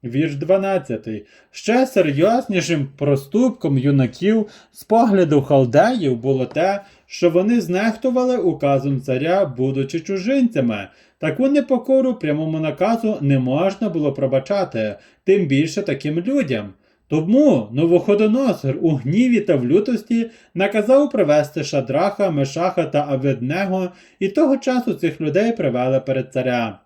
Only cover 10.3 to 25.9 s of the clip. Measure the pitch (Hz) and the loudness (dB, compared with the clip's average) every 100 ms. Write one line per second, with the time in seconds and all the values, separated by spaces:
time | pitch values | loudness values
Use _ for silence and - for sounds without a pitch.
10.3 | 277 247 160 123 104 98 _ _ _ 156 | 2 2 0 -2 -2 -8 _ _ _ -6
11.3 | 147 269 285 269 254 254 262 262 247 156 | 0 0 2 0 -2 2 0 2 -2 -2
12.3 | 147 160 156 156 143 190 226 220 208 139 | -2 -2 -2 -4 -2 0 0 -2 -2 0
13.3 | 139 127 139 190 190 220 165 147 139 135 | 0 0 0 0 -2 -4 -2 -2 -2 0
14.3 | 131 131 202 185 113 107 101 _ _ - | -2 0 -2 -2 -4 -4 -6 _ _ 0
15.3 | 196 170 135 156 - - 139 147 160 185 | 2 4 0 0 -2 -4 -4 -4 -4 -2
16.3 | 277 180 117 101 - _ _ _ 156 160 | -2 0 -4 -6 -16 _ _ _ -2 2
17.3 | 240 294 160 107 120 165 175 - 202 214 | 4 4 2 0 -2 2 2 2 0 2
18.3 | 226 269 175 139 135 165 143 123 180 254 | 0 0 -2 -4 -2 0 -2 -2 0 2
19.3 | 226 - 151 120 170 208 233 - 233 226 | 2 2 0 2 0 0 -4 -2 -4 -4
20.3 | - _ 175 196 214 214 262 294 - 160 | -8 _ -4 -2 0 2 2 2 0 2
21.3 | 147 143 - 139 147 120 135 190 202 196 | 2 2 -4 -4 -4 -2 0 -2 0 -2
22.3 | 147 135 - 180 - 151 147 143 135 135 | 0 -2 -2 -2 -2 -2 -2 -2 -2 -2
23.3 | 131 123 165 196 185 180 - _ _ 196 | -2 -4 -4 -2 -2 -4 -8 _ _ -4
24.3 | 196 302 262 - 254 240 185 165 - 156 | 2 2 2 0 -2 -2 -2 -4 -2 -2
25.3 | 151 220 233 156 120 127 | 0 0 0 -2 0 0